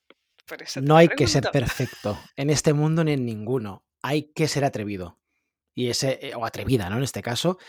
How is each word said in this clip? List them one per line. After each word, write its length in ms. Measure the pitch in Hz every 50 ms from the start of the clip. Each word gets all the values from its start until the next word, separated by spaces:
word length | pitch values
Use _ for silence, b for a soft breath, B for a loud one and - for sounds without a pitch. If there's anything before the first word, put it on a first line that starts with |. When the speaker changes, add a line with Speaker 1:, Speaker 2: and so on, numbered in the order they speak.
| _ _ - _ _ _ _ _ -
Speaker 1:
Por 160 | - 160 -
eso 200 | - - - -
Speaker 2:
No 160 | 135 143 156 160
Speaker 1:
te 20 |
Speaker 2:
hay 80 | 170 165
que 160 | - - 147 110
ser 160 | - 156 127
Speaker 1:
pregunto. 80 | 208 -
Speaker 2:
perfecto 640 | 143 120 - - - 131 117 - - - 104 104 - - - _
en 140 | - 139 143
este 240 | 151 135 - 165 151
mundo 320 | 147 151 156 160 165 165
ni 80 | 156 147
en 120 | 135 123
ninguno. 600 | 120 113 107 107 104 127 135 113 101 95 - _ _ _ _
Hay 320 | - 123 139 156 151 - -
que 160 | - 160 143
ser 160 | - 147 135
atrevido. 540 | 139 - 110 107 101 104 95 90 85 - _ _ _ _ _ _ _ _ _ _ _ -
Y 140 | - 123 120
ese, 320 | 113 - - 135 131 -
eh, 140 | - 139 -
o 100 | 120 113
atrevida, 440 | 113 - - 120 - 135 120 95 87
¿no? 80 | 101 113
En 60 | 139
este 180 | 131 - 104
caso. 360 | 98 - 120 - - 165 185 B B